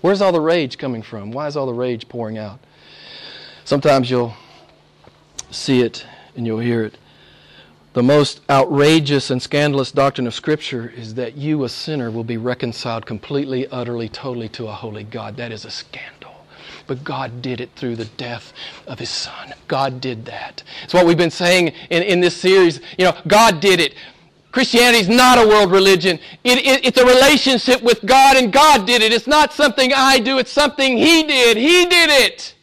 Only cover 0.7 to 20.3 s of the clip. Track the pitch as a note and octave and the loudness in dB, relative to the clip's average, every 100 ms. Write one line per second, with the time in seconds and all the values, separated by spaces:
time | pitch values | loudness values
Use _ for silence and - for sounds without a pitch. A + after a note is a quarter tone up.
0.7 | - C#3 A#2 G#2+ A2 G2+ A#2+ D3 D3 C3+ | -8 -8 -8 -10 -14 -12 -10 -8 -6 -6
1.7 | A#2+ B2+ A#2+ - A#2+ A2 A2 G#2+ G2 _ | -4 -6 -6 -10 -12 -10 -10 -12 -16 _
2.7 | _ _ - - - - - - - - | _ _ -20 -20 -20 -20 -20 -20 -20 -4
3.7 | C#3+ D3+ C3+ B2 B2+ A#2 G#2+ - - _ | 0 2 2 2 -2 -2 -8 -20 -20 _
4.7 | _ _ _ _ _ _ - - - - | _ _ _ _ _ _ -20 -16 -12 -2
5.7 | C3 A#2 - - - - - A#2 A2 A#2+ | 0 0 -4 -20 -20 -20 -10 -6 -4 -2
6.7 | A#2 A2 _ _ _ _ _ _ - _ | -4 -4 _ _ _ _ _ _ -20 _
7.7 | _ _ - B2 D3 C#3+ - - C#3 C3+ | _ _ -2 2 2 2 -4 -2 0 2
8.7 | C#3 D3 D#3+ C#3 C#3+ - B2+ - C#3+ D3 | 2 4 4 2 -4 -2 -6 -4 -2 -2
9.7 | C#3 B2+ C#3 C#3 C3 B2 - - D3+ - | -2 -4 0 0 0 -8 -6 -4 -4 -4
10.7 | C3 A#2 - A2 A2+ A#2+ C#3 D3 D#3 B2+ | -10 -12 -16 -14 -10 -10 -8 -4 -4 -4
11.7 | - - D#3 A#2 A2+ A2+ A#2 A#2+ B2 B2 | -8 -8 -6 -6 -8 -8 -6 -6 -6 -8
12.7 | A2+ B2 A2+ - A2 - C#3+ C#3+ C#3 C#3 | -8 -8 -10 -10 -14 -8 -8 -6 -6 -8
13.7 | B2+ A#2 A#2+ A2+ - C#3 A#2+ A2 - A2+ | -8 -8 -8 -10 -12 -12 -10 -12 -12 -14
14.7 | G#2 A#2 G#2 G#2+ A2 A2 A2 A#2+ A2 G#2+ | -12 -14 -14 -14 -14 -14 -14 -14 -14 -16
15.7 | - - - - _ - - _ - - | -18 -18 -20 -20 _ -20 -20 _ -20 -20
16.7 | - - C3 C#3+ C3 C3+ A#2+ B2+ A#2+ B2 | -20 -12 -12 -10 -10 -10 -10 -10 -10 -12
17.7 | - B2+ A#2 A2 - B2 A#2+ - - - | -10 -10 -8 -12 -12 -14 -14 -16 -20 -20
18.7 | - - B2+ A#2 - - - - - _ | -20 -18 -14 -12 -10 -12 -16 -20 -20 _
19.7 | C#3 C3+ B2+ C3 A2+ A#2+ | -4 -4 -6 -10 -10 -14